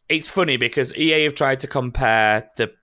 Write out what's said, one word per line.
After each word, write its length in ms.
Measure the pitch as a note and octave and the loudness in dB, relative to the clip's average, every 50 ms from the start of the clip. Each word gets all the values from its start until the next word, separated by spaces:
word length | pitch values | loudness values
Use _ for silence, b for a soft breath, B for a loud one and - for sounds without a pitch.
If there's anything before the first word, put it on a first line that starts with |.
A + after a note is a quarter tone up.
| _ - | _ -4
it's 200 | D#3+ D#3 D#3 - | -4 -4 -4 -2
funny 280 | - G3 F#3+ D3 C3 | -2 0 0 2 2
because 400 | A#2+ A#2+ A2+ - C#3+ B2+ B2+ - | 0 0 0 0 -2 -2 -2 -2
E 160 | D3 D#3 D#3+ | 0 0 2
A 120 | D#3 D#3 D3+ | 2 2 2
have 100 | D3+ D3 | 0 0
tried 260 | - D3+ C3+ C3+ C3 | 0 0 0 0 -2
to 60 | - | -6
compare 840 | - - C#3 B2+ B2 B2 - C3+ A2+ A2+ A2 G#2+ G#2+ G#2+ A2 A2 - _ | -6 -4 -4 -4 -4 -2 0 2 2 4 4 4 4 2 0 -2 -6 _
the 160 | - A2+ G#2+ - _ | -4 -4 -4 -4 _